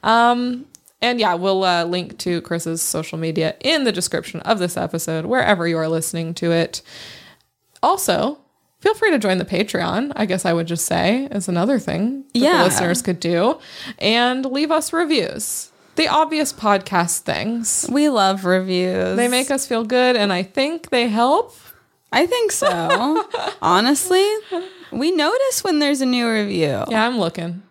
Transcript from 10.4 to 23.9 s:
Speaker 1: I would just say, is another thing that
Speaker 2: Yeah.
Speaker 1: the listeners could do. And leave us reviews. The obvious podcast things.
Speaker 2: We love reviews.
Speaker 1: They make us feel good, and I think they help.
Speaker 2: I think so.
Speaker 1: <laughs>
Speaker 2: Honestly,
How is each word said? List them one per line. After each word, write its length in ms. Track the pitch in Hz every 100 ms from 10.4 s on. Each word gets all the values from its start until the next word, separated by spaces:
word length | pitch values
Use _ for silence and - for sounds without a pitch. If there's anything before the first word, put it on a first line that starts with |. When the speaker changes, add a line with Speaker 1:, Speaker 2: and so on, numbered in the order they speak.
| -
Speaker 1:
I 80 |
would 140 | 170 165
just 180 | 170 -
say, 420 | 170 180 240 277
is 160 | 202 185
another 320 | 175 202 269
thing 440 | - 165 220 269 269
that 60 | 240
Speaker 2:
Yeah. 180 | 277 349
Speaker 1:
the 40 | 185
listeners 360 | 156 175 175
could 180 | - 175
do. 380 | 165 170 214 330 - - - -
And 460 | 202 233 247 254 269
leave 260 | 269 302
us 220 | 320 311
reviews. 760 | 330 339 302 175 - - - - _ _ -
The 120 | 320
obvious 460 | 302 311 320 294
podcast 680 | - 220 196 196 190 170 -
things. 680 | - 78 196 233 226 - -
Speaker 2:
We 160 | 262 302
love 360 | 247 190 196 185
reviews. 720 | 185 185 180 185 185 185 190
Speaker 1:
They 100 | 240
make 240 | 247 269
us 140 | 269 -
feel 160 | 226
good, 320 | 220 247 254 240
and 160 | 202
I 120 | 180
think 460 | 185 - 277 330 -
they 180 | 254 233
help. 480 | 214 247 339 480 - - - _ _ _
Speaker 2:
I 120 | 233 339
think 240 | 494 440
so. 720 | - 571 339 165 - 254 320 - 466 -
Speaker 1:
<laughs> 160 | -
Speaker 2:
Honestly, 640 | - 180 233